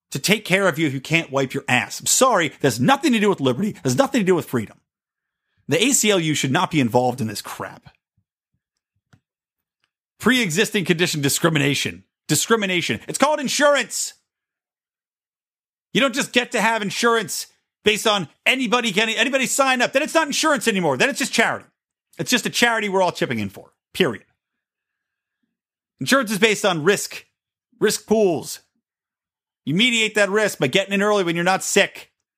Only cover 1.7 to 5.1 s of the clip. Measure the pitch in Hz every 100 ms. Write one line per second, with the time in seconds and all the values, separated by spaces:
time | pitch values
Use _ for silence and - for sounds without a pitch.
1.7 | 127 98 - - - 262 202 147 - 139
2.7 | 113 143 277 320 226 202 165 135 123 202
3.7 | - 135 127 269 254 185 175 - 123 101
4.7 | - _ _ _